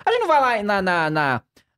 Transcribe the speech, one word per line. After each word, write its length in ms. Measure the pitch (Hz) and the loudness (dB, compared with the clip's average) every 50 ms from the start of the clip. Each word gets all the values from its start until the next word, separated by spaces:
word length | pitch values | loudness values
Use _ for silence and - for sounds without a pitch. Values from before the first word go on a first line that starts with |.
| - | -2
A 60 | 381 | 0
gente 80 | 466 494 | 0 0
não 80 | 440 339 | 0 2
vai 120 | 311 285 | 2 2
lá 220 | 269 247 240 214 | 2 2 0 -2
na, 200 | 202 208 202 196 | -2 -2 -2 0
na, 280 | 190 185 175 170 160 156 | 0 0 0 0 0 -2
na, 320 | 156 156 147 135 127 113 _ _ _ _ _ _ _ | -2 0 0 0 -2 -4 _ _ _ _ _ _ _